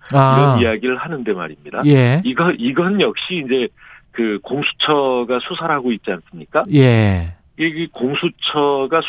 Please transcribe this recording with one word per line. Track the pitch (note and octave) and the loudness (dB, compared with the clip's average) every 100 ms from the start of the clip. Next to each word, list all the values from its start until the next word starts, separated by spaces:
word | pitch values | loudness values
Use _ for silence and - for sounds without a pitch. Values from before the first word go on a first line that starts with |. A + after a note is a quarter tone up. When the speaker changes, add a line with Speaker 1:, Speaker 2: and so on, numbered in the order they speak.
| - | 0
Speaker 1:
아. | C#3 C3+ C3+ | 2 4 4
Speaker 2:
이런 | C#3+ A#2+ | 4 4
이야기를 | A2+ A2 B2+ B2+ | 2 0 -2 -4
하는데 | E3 D3 A2 | -6 -6 -4
말입니다. | F#2 D#2+ D2+ - G#2+ C#3+ | -4 -6 -12 -12 -2 4
Speaker 1:
예. | C#3 B2 D3 | 4 4 2
Speaker 2:
이거, | A#3 B3 F3 - | 0 0 0 0
이건 | A#2+ C#3 F3 G3+ | -2 0 0 0
역시 | B2+ - - F3+ | 0 -2 -6 -6
이제 | C3 C3 A2+ - - - _ | -2 -2 -2 -8 -20 -20 _
그 | - A2+ G2+ | -4 -4 -4
공수처가 | - C3+ C#3+ - D#3 D3 C3+ B2+ A#2+ B2 | -6 -6 -4 -2 0 2 2 0 -2 -4
수사를 | - E3+ D#3+ | -6 -6 -4
하고 | C#3+ B2 | -2 -2
있지 | G#2+ - | -4 -4
않습니까? | F2+ - E2+ D2+ D#3 E3+ | -8 -10 -18 -4 -2 2
Speaker 1:
예. | D3 C3 A2+ G#2 F#2 E2+ F2 _ - | 4 6 6 4 2 -2 -10 _ -4
Speaker 2:
이 | D#3+ D#3 E3 | -4 -4 -8
공수처가 | - B2+ C#3+ F3 - - D3+ C#3+ C#3 C3+ E3 | -4 -4 -2 -4 -4 -4 0 0 0 0 -2